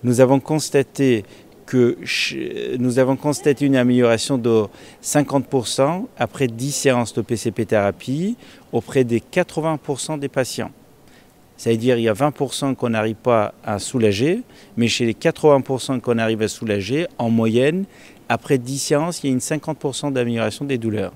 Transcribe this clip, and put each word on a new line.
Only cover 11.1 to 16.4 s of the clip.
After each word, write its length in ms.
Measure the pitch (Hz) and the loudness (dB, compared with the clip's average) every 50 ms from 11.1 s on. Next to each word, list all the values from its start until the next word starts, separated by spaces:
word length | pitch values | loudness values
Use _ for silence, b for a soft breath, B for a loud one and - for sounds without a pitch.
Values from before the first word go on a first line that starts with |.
| b b b b b b _ _ _ | b b b b b b _ _ _
C'est-à-dire 420 | - - 117 117 113 113 127 127 | -6 0 0 0 2 4 2 2
il 60 | 117 113 | 4 2
y 60 | 113 | 0
a 40 | 107 | 2
vingt 180 | 98 139 147 | 2 0 0
pour 220 | 139 - 143 123 - | 0 -2 -6 -4 -4
cent 220 | - 143 139 131 | -4 -2 -4 -2
qu'on 140 | - - 120 | -2 -2 -2
n'arrive 260 | 113 110 107 110 110 | 0 0 0 -2 -4
pas 380 | - - 123 120 113 104 - - - - | -2 0 2 4 4 2 0 -4 -10 -6
à 160 | - 107 98 | -6 -4 -4
soulager, 600 | - - - 127 110 107 98 98 123 156 185 240 254 B B B B B B | -6 -4 0 2 2 2 2 2 0 0 0 -2 -6 B B B B B B
mais 140 | - 117 117 | 0 0 0
chez 160 | - - 123 | 0 0 -2
les 80 | 113 107 | -2 -2
quatre-vingts 480 | - - 165 151 - - 156 143 135 | 0 -2 -2 -2 4 4 6 6 6
pour 200 | 123 - 135 123 | 4 -2 -6 -6
cent 180 | - - 135 123 | -4 -6 -6 -4
qu'on 160 | - 127 120 | -2 -2 0
arrive 240 | 117 113 113 113 107 | 0 2 0 0 0